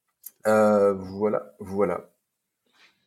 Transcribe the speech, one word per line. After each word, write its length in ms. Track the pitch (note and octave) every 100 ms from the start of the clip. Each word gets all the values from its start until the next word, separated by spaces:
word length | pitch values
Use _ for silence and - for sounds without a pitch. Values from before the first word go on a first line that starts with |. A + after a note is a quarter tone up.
| _ _ - _ G#2+
Euh, 480 | A2 G#2+ G#2 G2+
voilà, 600 | F#2+ F#2 G2 G#2+ G#2+ - -
voilà. 500 | G#2 G2 F#2+ F2 - _ _ _ _ _ _ _ _ _